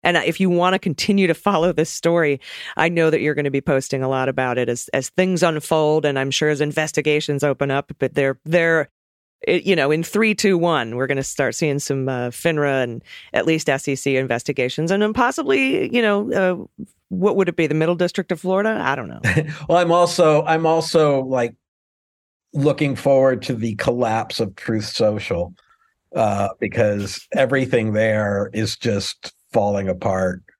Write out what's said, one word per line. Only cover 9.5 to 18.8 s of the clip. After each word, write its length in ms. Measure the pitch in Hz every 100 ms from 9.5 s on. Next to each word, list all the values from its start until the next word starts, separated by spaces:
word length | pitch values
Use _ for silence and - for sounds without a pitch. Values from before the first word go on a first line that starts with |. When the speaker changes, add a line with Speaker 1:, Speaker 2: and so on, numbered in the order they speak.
| 180
Speaker 1:
you 100 | -
know, 160 | 175 139
in 140 | 156
three, 320 | 165 208 220 208
two, 200 | 190 180
one, 380 | 170 156 117
we're 140 | 120 131
gonna 160 | 139
start 320 | 135 - 135 113
seeing 240 | 156 143
some, 280 | - 135 131
uh, 200 | 127 123
finra 560 | 120 170 156 147 135
and 180 | 123 117 - - -
at 140 | - 110
least 220 | 160 156
S 200 | 135 -
E 80 | 135
C 200 | - 131
investigations, 760 | 131 120 - 139 127 - 165
and 100 | 196
then 100 | 214
possibly, 800 | 220 240 262 277 269 269 269 -
you 100 | 240
know, 300 | 226 202 214
uh, 520 | - 185 180 - - - _ _
what 280 | 185 196 196
would 120 | 180
it 60 |
be? 140 | 170 156
The 60 |
Middle 200 | 156 160
District 380 | 175 175 - 185
of 80 | 170
Florida? 400 | 180 190 214 220